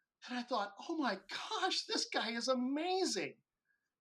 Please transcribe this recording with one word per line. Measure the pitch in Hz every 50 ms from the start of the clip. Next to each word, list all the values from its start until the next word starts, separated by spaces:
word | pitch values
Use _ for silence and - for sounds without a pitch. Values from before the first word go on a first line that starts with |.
| _ _ _ _ - -
And | 247
I | 247 240
thought, | - 254 214 202 196 - - - -
"Oh | 330
my | 320 269 226 196 190 - - - - - - 440 370
gosh, | 359 370 - - -
this | - 440 - -
guy | - - 269 214 226
is | 233 233 233
amazing." | 262 262 247 247 262 277 302 330 359 370 381 359 262 214 185 147 127 - - _ _ _ _ _ _ _ _ _ _ _ _